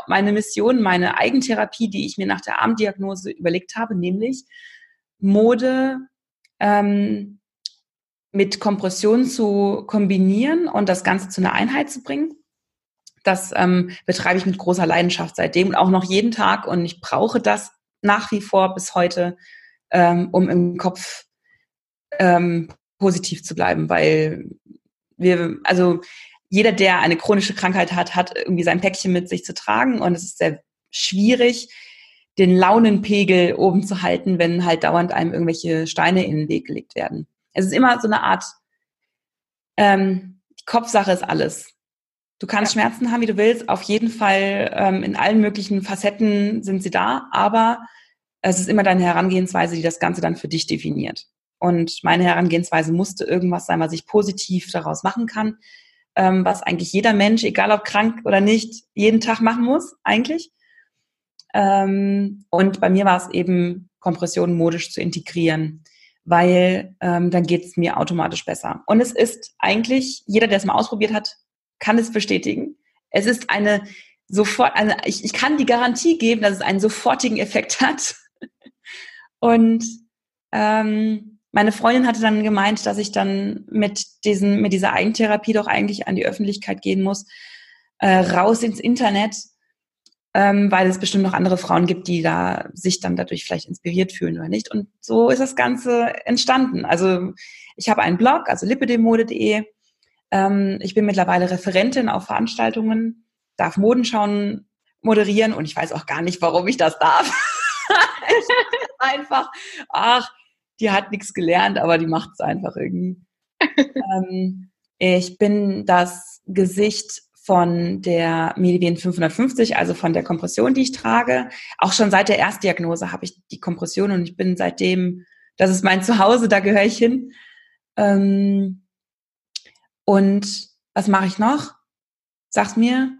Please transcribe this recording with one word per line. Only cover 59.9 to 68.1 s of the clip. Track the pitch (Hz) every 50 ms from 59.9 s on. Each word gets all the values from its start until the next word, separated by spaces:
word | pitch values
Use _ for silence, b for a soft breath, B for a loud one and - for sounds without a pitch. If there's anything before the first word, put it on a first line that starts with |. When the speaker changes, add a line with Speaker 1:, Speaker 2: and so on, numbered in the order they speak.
| - _ -
Speaker 1:
eigentlich. | - 208 220 247 277 311 330 - - _ b b b b b b b b b _ _ _ _ _ _ _ _ _ _ -
Ähm, | 208 202 196 196 196 196 196 196 196 196 196 196 202 202 196 202 - - _
und | - 175 190 196 190 -
bei | 185 185
mir | 185 190 202
war | 196 180 180
es | 180 -
eben, | - 180 175 180 185 180 175 175 180 185 - _ _ _
Kompressionen | - 185 165 - 175 170 - 180 175 175 175 170
modisch | 165 170 165 170 - -
zu | - -
integrieren, | - 175 175 170 - - - 175 165 165 156 156 160 156 156 160 b b b b b b b b b
weil, | 170 170 170 175 180 180 180 180 185 185 190 - 185 - -
ähm, | 185 180 175 175 175 175
dann | 175 180 175
geht's | 165 175 175 175 - - -
mir | 170 170 - -
automatisch | - -